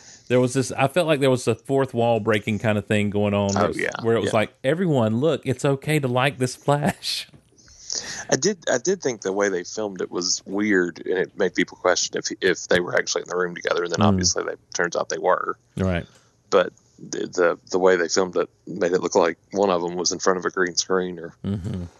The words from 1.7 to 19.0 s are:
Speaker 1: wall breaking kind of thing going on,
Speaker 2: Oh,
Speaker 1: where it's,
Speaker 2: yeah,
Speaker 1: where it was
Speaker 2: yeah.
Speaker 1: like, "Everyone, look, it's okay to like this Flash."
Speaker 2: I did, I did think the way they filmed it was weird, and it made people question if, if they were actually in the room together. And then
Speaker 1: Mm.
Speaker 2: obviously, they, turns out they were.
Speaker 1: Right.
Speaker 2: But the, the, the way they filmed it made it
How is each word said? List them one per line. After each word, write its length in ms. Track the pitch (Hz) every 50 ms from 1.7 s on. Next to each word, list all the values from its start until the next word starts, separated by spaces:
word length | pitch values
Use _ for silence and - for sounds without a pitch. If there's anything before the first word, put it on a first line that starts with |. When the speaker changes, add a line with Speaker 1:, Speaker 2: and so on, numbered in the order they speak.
| 139 135 135 131 -
Speaker 1:
wall 240 | 117 117 120 117 113
breaking 380 | 101 113 110 107 - - 107 98
kind 180 | - 113 107 104
of 80 | 101
thing 240 | - 110 104 104 104
going 240 | 95 104 104 104 101
on, 220 | 101 101 98 98
Speaker 2:
Oh, 40 | 92
Speaker 1:
where 100 | 90 82
it's, 80 | - -
Speaker 2:
yeah, 120 | - - - - -
Speaker 1:
where 140 | 113 117
it 40 | 113
was 100 | 98 101 -
Speaker 2:
yeah. 40 | 110
Speaker 1:
like, 160 | 107 - - _ -
"Everyone, 540 | 131 151 170 196 170 151 131 113 110 110 117
look, 220 | 135 165 147 - -
it's 200 | 135 123 - -
okay 340 | 143 139 135 - - 151 156
to 80 | 139 127
like 300 | 123 127 127 143 - 131
this 180 | 127 123 -
Flash." 720 | - - - 143 147 147 - - - - - - - - - - - _ _ _ - - - - - - - - - - - - - - -
Speaker 2:
I 60 | -
did, 220 | 131 131 190 214 170 - -
I 80 | 120 127
did 220 | 117 170 196 185 -
think 180 | 143 120 101 -
the 100 | 95 95
way 160 | 101 101 101
they 140 | 95 87 87
filmed 360 | - - - 107 101 98 90
it 100 | - -
was 320 | - 90 87 82 - - -
weird, 560 | - 95 101 107 107 101 92 87 87 80 - -
and 100 | - 90 92
it 180 | 85 - - -
made 160 | 98 92 -
people 220 | - - - -
question 400 | - - 92 87 - - - - 85
if, 120 | 82 - - -
if 260 | - 92 85 - - -
they 100 | 95 90
were 160 | 87 87 -
actually 260 | - 85 - - 87 -
in 60 | -
the 80 | 87
room 180 | 90 90 87 87
together. 280 | - - - - 82 87
And 100 | 85 85
then 60 | 80
Speaker 1:
Mm. 80 | 82 82
Speaker 2:
obviously, 360 | 98 92 90 90 - 92 87
they, 100 | 82 82 - _ _ -
turns 200 | - 87 87 -
out 140 | - - -
they 100 | 80 82
were. 380 | 82 90 90 - - 92 - - _ _ _
Speaker 1:
Right. 300 | - 95 95 90 85 - - - - _ _ _ _ _ _
Speaker 2:
But 220 | - 95 90 - - _ _ _ _ -
the, 280 | - - - - -
the, 320 | - - - 90 85 82 82 _ - -
the 60 | 117
way 160 | 90 92 92
they 100 | 90 85 80
filmed 280 | - - 95 90 87
it 120 | 90 85 - _ _ _ -
made 240 | 85 92 92 85 90
it 80 | 90